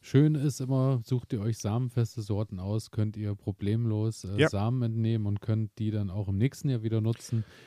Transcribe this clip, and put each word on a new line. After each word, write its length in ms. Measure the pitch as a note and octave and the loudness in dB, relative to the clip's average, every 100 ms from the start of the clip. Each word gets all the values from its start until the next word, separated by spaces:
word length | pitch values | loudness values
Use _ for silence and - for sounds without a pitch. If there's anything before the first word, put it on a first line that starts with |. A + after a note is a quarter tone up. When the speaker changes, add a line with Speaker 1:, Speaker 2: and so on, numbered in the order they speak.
Speaker 1:
schön 300 | - C3 D3+ | 4 6 6
ist 260 | D3+ C#3+ B2 | 4 0 -2
immer, 380 | B2+ C3+ C3 C3 | 0 2 2 2
sucht 280 | A2+ B2+ - | 0 -4 -2
ihr 100 | A#2+ | -4
euch 180 | G#2+ A2 | -2 -2
samenfeste 640 | G#2+ A2 B2+ - A2+ - | -2 0 0 0 -2 -2
Sorten 360 | G#2 G#2 G#2+ F#2+ | -4 -4 -4 -6
aus, 300 | F#2+ G#2+ - | -4 -4 -4
könnt 260 | - G#2+ G#2+ | -2 -2 -2
ihr 180 | G#2 G2+ | -6 -4
problemlos, 880 | - G2+ G2 A2 A#2 G#2+ A2 A2 | -6 -4 0 0 2 0 0 -4
äh, 120 | F#2+ G2+ | -6 2
Speaker 2:
Ja. 140 | D3+ | 2
Speaker 1:
Samen 320 | G2+ G#2+ C3 | 2 0 0
entnehmen 460 | A#2+ A2+ A2 A2+ G#2 | -2 0 0 0 0
und 140 | G2+ | -2
könnt 360 | - A2 G#2+ - | 0 0 0 -2
die 140 | G#2+ | -2
dann 180 | G#2+ G2+ | -2 -2
auch 180 | F#2+ G2 | -4 -2
im 100 | G2 | 2
nächsten 300 | B2 - C#3+ | 2 0 -2
Jahr 120 | B2+ | -2
wieder 200 | A2 A2 | 0 0
nutzen. 420 | A2 A#2 - A#2 G#2+ - | 2 -2 -2 -4 -4 -10